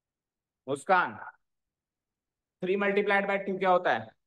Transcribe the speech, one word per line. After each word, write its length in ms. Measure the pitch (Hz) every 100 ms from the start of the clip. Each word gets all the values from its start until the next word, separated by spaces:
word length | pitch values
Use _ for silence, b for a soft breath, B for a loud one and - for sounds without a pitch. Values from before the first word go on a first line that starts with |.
| _ _ _ _ _ _ -
मुस्कान, 520 | 139 - 185 151 107 - - _ _ _ _ _ _ _ _ _ _ _ _
three 180 | 180 196
multiplied 460 | 202 196 202 196 196
by 180 | 196 202
two 120 | 185
क्या 100 | 185
होता 240 | 180 180
है? 140 | 120 113 -